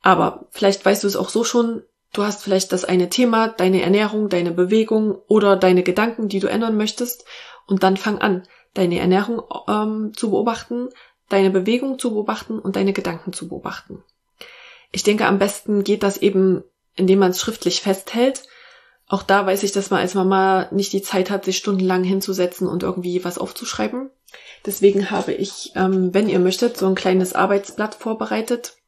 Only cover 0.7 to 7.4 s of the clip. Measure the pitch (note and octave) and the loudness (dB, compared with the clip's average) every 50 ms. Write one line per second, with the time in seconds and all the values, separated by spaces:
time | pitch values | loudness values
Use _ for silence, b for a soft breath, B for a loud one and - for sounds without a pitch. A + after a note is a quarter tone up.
0.7 | G3 - - F#3+ G#3 G#3 - G3+ G3 - F#3 - - A3 A#3 - - A#3+ A#3 A#3 | 2 2 2 2 2 2 0 -2 -2 -2 -4 -2 -2 -2 -2 2 2 2 0 0
1.7 | A3+ A#3 - _ _ _ _ _ - G#3 G3+ G#3+ G3+ - - G3 F#3+ F#3+ F#3+ - | -2 -6 -10 _ _ _ _ _ -4 -2 -2 -2 -4 -6 -2 0 0 0 0 0
2.7 | - F3+ - - F#3 F3+ F3+ F3 - - B3 A#3+ A3+ A3+ A3+ A3 A3+ - F#3 F#3 | -4 -4 0 2 2 2 2 2 2 2 2 4 4 2 0 0 0 0 2 4
3.7 | F#3+ F#3 - E3 G3 G#3 G#3+ G#3 G#3+ G#3+ G#3+ G3 F3+ F3 F3 F3 E3+ F3+ F3+ F#3 | 4 2 4 4 4 4 2 0 0 -2 -2 0 0 0 0 0 0 0 2 4
4.7 | G#3+ A3 A3 - A3 A3 G#3+ G#3+ F#3+ - _ _ G#3+ G#3+ G#3 G3+ G3 F#3 G3 F#3 | 4 2 4 2 2 2 2 0 -2 -4 _ _ 2 4 6 6 4 6 6 6
5.7 | F3+ F3+ F3+ F3+ F3+ G3+ G#3+ A#3 A3+ - A3 G3+ G3 G3 G3 - - A3 A#3 A3+ | 6 4 4 2 0 0 0 -2 -2 -4 -6 -4 -2 -2 -2 -2 -2 -2 -2 0
6.7 | A3 G#3 G#3+ G#3+ - - B3 A#3+ - - B B B B | 0 0 0 -2 -4 -6 -8 -8 -8 -14 B B B B